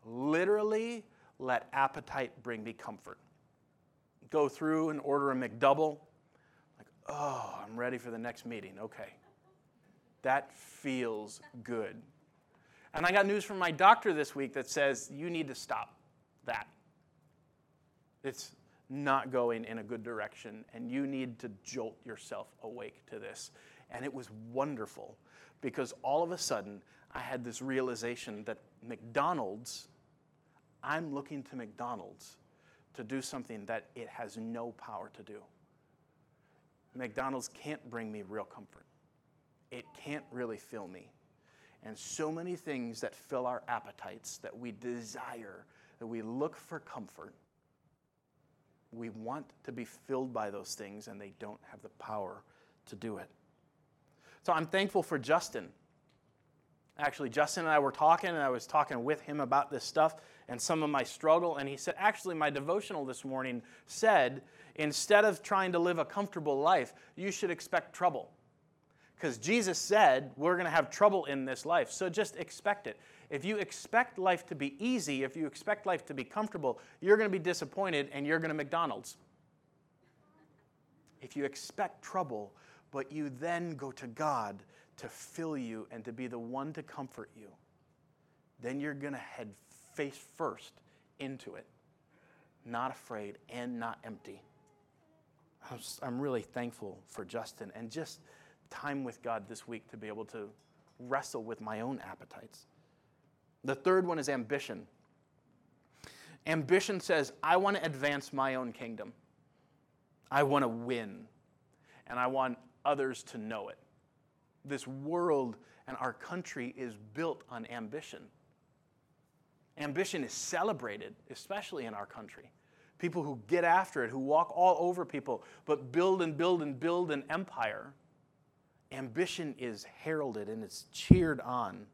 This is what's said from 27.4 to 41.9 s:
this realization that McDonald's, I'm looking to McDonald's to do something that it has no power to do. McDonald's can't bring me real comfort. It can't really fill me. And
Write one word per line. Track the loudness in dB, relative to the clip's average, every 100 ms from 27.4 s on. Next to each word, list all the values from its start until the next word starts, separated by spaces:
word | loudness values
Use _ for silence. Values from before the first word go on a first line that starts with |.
this | -6 -8
realization | -2 0 0 -2 -4 -6 -8 -10
that | -8 -10 -12 _
McDonald's, | -14 -12 -2 0 2 0 -2 -6 -10 -12 -14 _ _ _ _ _ _ _ _ _
I'm | -4 -2 -2
looking | -6 -6 -10
to | -10 -12
McDonald's | -12 -10 -8 -8 -10 -16 -20 -20 _ _ _ _ _
to | -14
do | -8 -6
something | -6 -10 -10 -12 -6
that | -6 -6
it | -14 -14
has | -10 -10 -8
no | -6 -6 -8
power | -10 -12 -10 -12
to | -16
do. | -18 -18 -18 _ _ _ _ _ _ _ _ _ _ _ _ _ _
McDonald's | -10 -6 -4 -4 -4 -8
can't | -12 -10 -10 -8
bring | -8 -8
me | -10
real | -8 -8
comfort. | -8 -12 -20 -20 _ _ _ _ _ _ _ _ _
It | -16 -16 -16
can't | -8 -8 -8
really | -6 -6 -6
fill | -10 -12 -10
me. | -14 -18 _ _ _ _ _ -20 _
And | -16